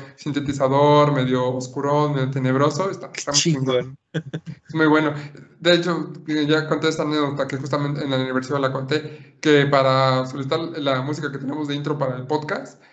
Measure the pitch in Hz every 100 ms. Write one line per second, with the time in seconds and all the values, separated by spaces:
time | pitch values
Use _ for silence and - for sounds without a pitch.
0 | - - 151 139 139 139 135 139 147 147
1 | 147 139 127 127 127 131 127 143 139 147
2 | 147 143 131 135 127 131 143 147 196 -
3 | - - - 143 170 143 131 127 127 135
4 | _ 160 139 156 - - - 160 156 156
5 | 156 - - - - - 170 170 175 165
6 | 147 - - 151 147 156 147 151 160 156
7 | 151 151 143 139 135 135 135 143 143 147
8 | 143 131 131 131 127 143 135 139 131 151
9 | - - - _ 156 147 143 143 131 131
10 | 131 131 131 147 135 160 165 160 139 131
11 | 131 151 143 139 127 151 147 143 143 143
12 | 131 127 131 151 147 214 - - _